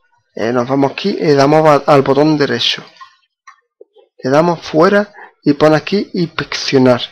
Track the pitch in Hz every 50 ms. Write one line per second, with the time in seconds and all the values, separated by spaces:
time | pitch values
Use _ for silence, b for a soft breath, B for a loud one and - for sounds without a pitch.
0 | _ _ _ _ _ _ - - - 117 120 127 120 123 135 139 139 135 139 -
1 | - 196 - - - 165 143 139 135 139 151 156 156 156 147 139 - - 151 143
2 | 127 135 135 131 151 156 156 147 147 127 120 117 - - - - - - _ -
3 | - - _ _ _ _ _ _ _ _ - _ _ _ _ - - _ _ _
4 | _ _ _ _ - 127 135 147 160 175 170 156 - - - 156 165 190 208 202
5 | 208 - B B B B B B - 143 143 - 151 156 156 151 - - - 202
6 | 240 - - 202 175 156 - - - - - - - - - - 127 127 123 120
7 | - -